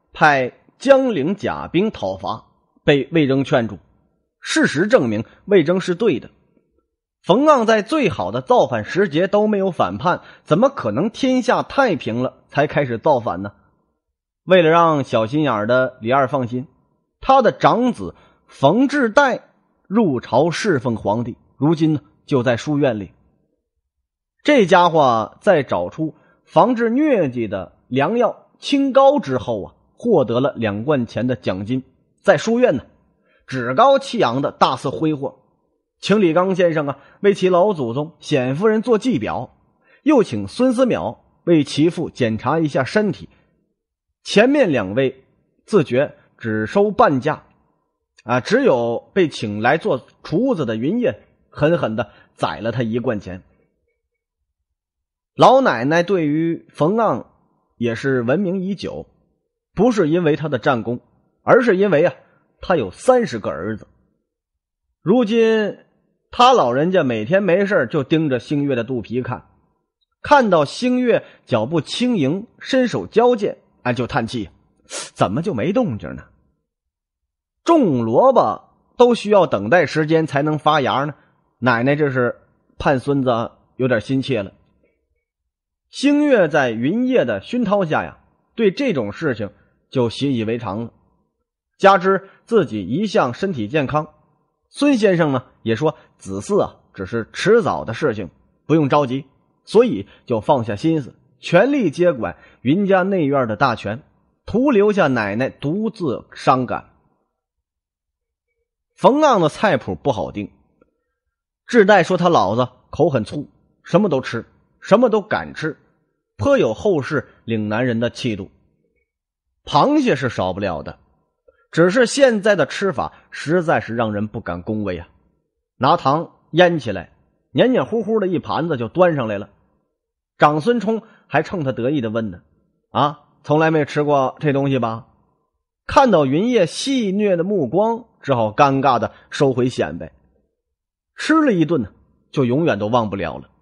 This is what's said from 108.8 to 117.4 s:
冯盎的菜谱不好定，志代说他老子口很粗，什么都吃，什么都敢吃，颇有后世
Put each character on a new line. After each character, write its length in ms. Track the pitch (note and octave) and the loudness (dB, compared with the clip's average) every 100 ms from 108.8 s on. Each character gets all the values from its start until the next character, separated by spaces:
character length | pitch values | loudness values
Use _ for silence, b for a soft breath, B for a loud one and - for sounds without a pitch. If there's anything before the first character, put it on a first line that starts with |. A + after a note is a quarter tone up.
| _ _ | _ _
冯 240 | F#3 C#4+ | 2 4
盎 220 | D4+ A3 | 4 4
的 80 | D3+ | 0
菜 260 | - G#3+ C#3+ | 0 -2 -2
谱 180 | - | -4
不 200 | F2+ C#3 | -6 -4
好 180 | G#2+ C#2 | -4 -6
定， 180 | G#2 G2+ _ _ _ _ _ _ _ _ _ _ _ - | -8 -12 _ _ _ _ _ _ _ _ _ _ _ 2
志 160 | A#3+ | 4
代 180 | G3 G3+ | 6 6
说 140 | E3 F#3 | 4 0
他 140 | F3 | 2
老 260 | C#3+ F#2+ A2+ | 2 2 0
子 140 | B2+ _ _ | -4 _ _
口 180 | - D#3+ | -2 0
很 160 | C3 G#2 | 0 -4
粗， 240 | D3+ - _ _ _ | -8 -12 _ _ _
什 160 | - F3 | -2 0
么 80 | G#3 | 0
都 140 | C3+ | -2
吃， 240 | - A#2 - _ _ _ | -4 -10 -12 _ _ _
什 180 | - G3+ | 2 4
么 120 | B3 | 4
都 120 | G#3+ | 0
敢 320 | G3 G#2 D#2+ | -2 -4 -6
吃， 240 | C2+ D#3 - _ _ _ _ _ - | -10 -10 -10 _ _ _ _ _ -4
颇 200 | C#4 C4+ | 2 2
有 160 | D#3+ | 2
后 300 | A2 G#3+ E3 | 0 0 0
世 240 | B2+ D3+ b b | -2 -6 b b